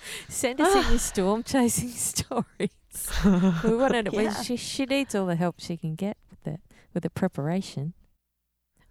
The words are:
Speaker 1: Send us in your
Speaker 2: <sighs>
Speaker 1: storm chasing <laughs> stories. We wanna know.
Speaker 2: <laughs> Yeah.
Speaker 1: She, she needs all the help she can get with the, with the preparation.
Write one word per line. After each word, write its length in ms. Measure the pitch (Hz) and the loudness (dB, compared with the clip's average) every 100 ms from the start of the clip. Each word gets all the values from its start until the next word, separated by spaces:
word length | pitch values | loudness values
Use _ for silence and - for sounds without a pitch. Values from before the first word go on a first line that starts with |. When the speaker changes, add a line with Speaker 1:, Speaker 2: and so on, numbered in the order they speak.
| - - - | -14 -14 -10
Speaker 1:
Send 320 | - 254 262 | -4 -2 2
us 240 | 330 392 | 4 6
in 60 | 294 | 6
your 80 | 240 | 4
Speaker 2:
<sighs> 0 | |
Speaker 1:
storm 440 | - - 185 220 | 4 0 2 0
chasing 460 | - 277 240 - 247 | 0 2 2 2 -4
<laughs> 20 | |
stories. 800 | - - - - 240 - _ - - _ - - - 196 180 190 165 | -6 -6 -4 -4 -4 -6 _ -6 -6 _ -12 -6 2 4 6 4 2
We 100 | 220 226 | 2 2
wanna 260 | 269 247 | 2 2
know. 80 | 202 | 0
Speaker 2:
<laughs> 20 | |
Yeah. 300 | 208 214 208 | 0 0 -2
Speaker 1:
She, 140 | 233 240 | -4 -4
she 300 | - - 262 | -6 -6 -2
needs 280 | 277 269 | 0 0
all 120 | 208 190 | -2 0
the 100 | 170 | 0
help 200 | 175 - | 0 -2
she 160 | - 170 | -8 -8
can 180 | 160 | -6
get 220 | 156 196 - _ | -4 -6 -6 _
with 120 | - | -14
the, 160 | 151 151 - - _ | -10 -10 -14 -20 _
with 80 | 180 | -6
the 60 | 165 | -6
preparation. 840 | - 185 - 143 185 - - 147 - _ _ _ _ _ _ _ _ _ | -2 -2 -2 -2 -2 -4 -6 -8 -10 _ _ _ _ _ _ _ _ _